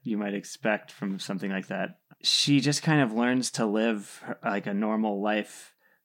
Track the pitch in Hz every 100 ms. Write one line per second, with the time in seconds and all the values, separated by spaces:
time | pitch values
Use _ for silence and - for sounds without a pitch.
0 | 120 104 101 101 - - 113 107 - -
1 | 98 95 - 95 98 95 - 95 92 -
2 | _ _ - - - 143 131 139 - 151
3 | 123 110 123 127 120 - 113 107 113 107
4 | 98 - - 117 117 101 104 101 110 110
5 | 110 101 104 107 104 - - _ _ _